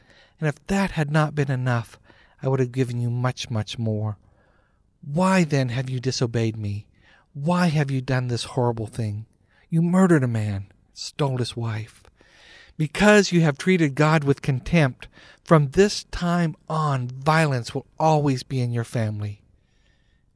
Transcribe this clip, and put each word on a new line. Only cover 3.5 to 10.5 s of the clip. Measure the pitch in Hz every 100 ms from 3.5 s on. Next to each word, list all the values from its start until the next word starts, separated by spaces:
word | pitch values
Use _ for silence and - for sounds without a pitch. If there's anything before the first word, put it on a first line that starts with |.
| 110 104 -
more. | 110 107 107 101 _ _ _ _ _ _ _ _
Why | 143 156 185 190
then | 156 143 127
have | 120 131
you | 127
disobeyed | 123 - 120 117 113 110
me? | 104 104 - _ _ _ _
Why | 143 151 180 180
have | 151 139
you | 135
done | 131 127 123
this | 120 -
horrible | - 120 113 107
thing? | - 107 104 110 _ _ _ _
You | 165
murdered | 170 185 190 160
a | 123
man, | 113 107